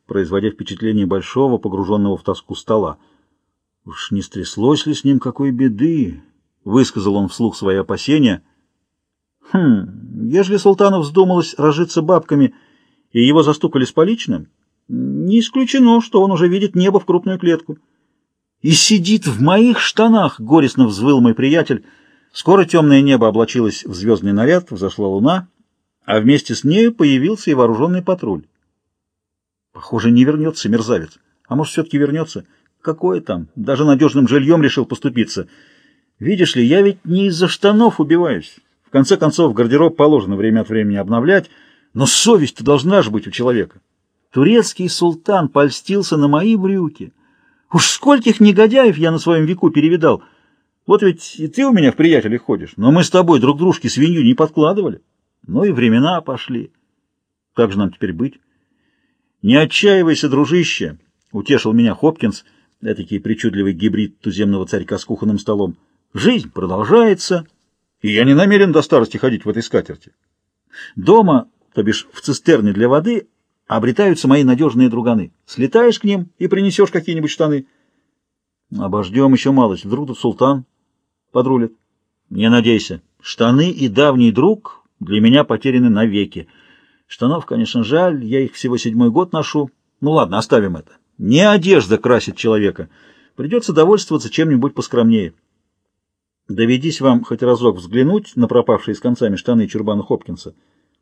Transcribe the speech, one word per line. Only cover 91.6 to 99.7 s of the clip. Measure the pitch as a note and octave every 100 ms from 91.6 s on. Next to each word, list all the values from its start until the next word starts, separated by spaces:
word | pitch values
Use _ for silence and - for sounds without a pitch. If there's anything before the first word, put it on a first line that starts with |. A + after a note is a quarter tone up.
| F3 E3 G2 G#2+
красит | B2 A#2 - -
человека. | A2+ G#2+ G2 F2 D#2+ _ _ _ _ -
Придётся | C#3+ A#3 A3
довольствоваться | D#3 E3+ G#3 - D3+ A2
чем-нибудь | - D#3+ B2+ C#3
поскромнее». | - - A#2+ A2+ A2+ E2 - _ _ _ _ _ _ _ _ _ _ -
Доведись | G2 A2+ B2+ D#3 -
вам | C3+ A#2+
хоть | - A#2
разок | B2 A#2+ A#2+ F2+
взглянуть | E2+ A#2+ C#3+ G#3 G#3 C3
на | A2+
пропавшие | A#2+ A#2 G#2+ -
с | G#2
концами | B2 A#2+ A2+ F#2
штаны | - A#2
чурбана | G2+